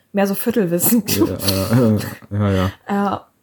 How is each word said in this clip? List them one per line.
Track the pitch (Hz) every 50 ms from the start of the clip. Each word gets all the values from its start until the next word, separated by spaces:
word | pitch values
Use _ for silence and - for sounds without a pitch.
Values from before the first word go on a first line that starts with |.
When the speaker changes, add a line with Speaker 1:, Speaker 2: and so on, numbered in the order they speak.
| _ _
Speaker 1:
mehr | - 202 196
so | 196 196
Viertelwissen. | - - 240 220 240 190 165 170 180 175 - 233 240 -
Speaker 2:
Ja, | - - 98 -
äh, | 101 92 - - 95 95 95 95 104 113 131 123 110 107
äh, | 104 - - - - - -
ja, | 101 104 104 101
ja. | 98 92 92 98 - -
Speaker 1:
<laughs> | _ -
Ja. | 202 202 202 196 - - - _ _ _